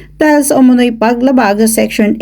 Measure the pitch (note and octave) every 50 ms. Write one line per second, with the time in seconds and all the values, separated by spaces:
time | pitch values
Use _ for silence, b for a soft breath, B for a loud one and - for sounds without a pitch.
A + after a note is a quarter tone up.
0 | B B B - D#4 D4+ D4 D4 C4+ D4 - C4 C4 B3+ B3 B3 B3 A#3+ A3+ A3+
1 | G#3+ A3+ B3 A#3+ B3+ C#4 C4 B3+ A3+ G3 G3+ G#3 A3+ A3 A3+ A3 A3 A3 - -
2 | G#3+ G#3 A3+ A3+